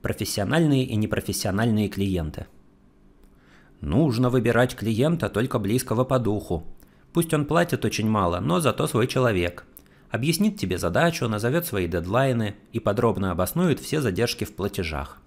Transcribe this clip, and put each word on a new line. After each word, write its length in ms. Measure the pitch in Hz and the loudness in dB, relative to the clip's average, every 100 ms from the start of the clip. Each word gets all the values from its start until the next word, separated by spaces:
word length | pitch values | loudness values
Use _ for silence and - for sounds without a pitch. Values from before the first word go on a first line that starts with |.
"Профессиональные 840 | - 104 104 - 98 151 160 135 | -4 -4 -4 -2 0 2 4 4
и 120 | 127 107 | 2 0
непрофессиональные 920 | 107 - - 98 107 95 117 107 104 | 0 -2 -4 -4 -2 0 2 2 0
клиенты". 560 | - 98 92 78 - - - - _ _ _ - _ - - _ - - - | 0 -2 0 -2 -8 -14 -18 -20 _ _ _ -20 _ -20 -20 _ -20 -20 -12
Нужно 480 | 71 90 156 113 127 | -2 2 2 2 2
выбирать 440 | 127 113 113 123 | 2 2 4 2
клиента 540 | - 107 110 143 170 101 | 0 -2 0 2 0 -2
только 300 | 101 131 123 | -2 -2 -2
близкого 460 | 98 120 - 113 | 0 0 0 0
по 140 | 127 131 | 2 0
духу. 460 | 110 104 - 85 - - - - _ | 0 -2 -2 -6 -6 -16 -20 -20 _
Пусть 220 | - 165 | -2 0
он 100 | 151 | 0
платит 400 | 147 160 170 - | 2 0 2 0
очень 240 | 110 - 107 | -2 0 0
мало, 320 | 107 90 87 | 2 2 0
но 180 | 110 175 | 0 2
зато 260 | 147 - 151 | 2 0 0
свой 200 | 120 123 | 0 0
человек. 600 | 135 123 98 87 - - - - - - | 2 2 2 -2 -4 -18 -20 -20 -20 -8
Объяснит 480 | 110 131 165 208 208 | -4 0 2 2 0
тебе 220 | 92 90 | -4 -2
задачу, 500 | 85 85 170 160 120 | 0 2 2 0 -2
назовёт 380 | 107 117 151 170 | 0 0 0 -2
свои 200 | 107 87 | -2 -2
дедлайны 680 | 87 82 110 135 120 107 - - | -2 0 0 2 0 -2 -6 -8
и 80 | 113 | -4
подробно 520 | - 101 117 98 95 | -2 2 2 2 -2
обоснует 480 | 87 90 - 180 131 | 0 -2 0 0 0
все 200 | - 151 | -2 -2
задержки 440 | 127 87 117 - | 0 0 -2 -2
в 100 | 101 | -8
платежах. 680 | - 98 - 87 76 69 - | -4 -6 -4 -6 -6 -8 -14